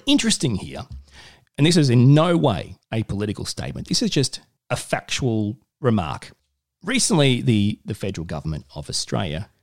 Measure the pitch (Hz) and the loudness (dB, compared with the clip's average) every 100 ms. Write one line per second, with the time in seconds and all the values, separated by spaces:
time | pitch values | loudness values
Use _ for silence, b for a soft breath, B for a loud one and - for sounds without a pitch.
0 | - 285 226 - 139 98 69 65 - - | 2 2 2 0 0 -4 -6 -12 -14 -16
1 | B B B B B - 151 170 139 127 | B B B B B 0 4 4 4 6
2 | 123 147 175 170 147 87 - - _ 113 | 8 6 6 2 2 0 -6 -16 _ -6
3 | 107 98 104 98 - - 64 - - 180 | -4 -4 -4 -4 -8 -8 -8 -10 -4 -2
4 | 220 151 123 - _ _ - 120 - 143 | 0 0 -2 -6 _ _ -8 -8 -4 -6
5 | - - 131 110 104 - _ _ 131 107 | -4 -4 -2 0 -2 -6 _ _ 0 2
6 | 78 58 - - _ _ _ _ 175 262 | 0 -6 -12 -20 _ _ _ _ -4 -2
7 | - 175 139 123 131 110 101 - - 107 | 2 4 4 2 2 2 2 -2 -8 -8
8 | 101 92 80 78 78 76 - - 71 - | -8 -8 -8 -8 -6 -8 -10 -14 -8 -8
9 | - 113 90 78 101 _ | -6 -4 -4 -6 -10 _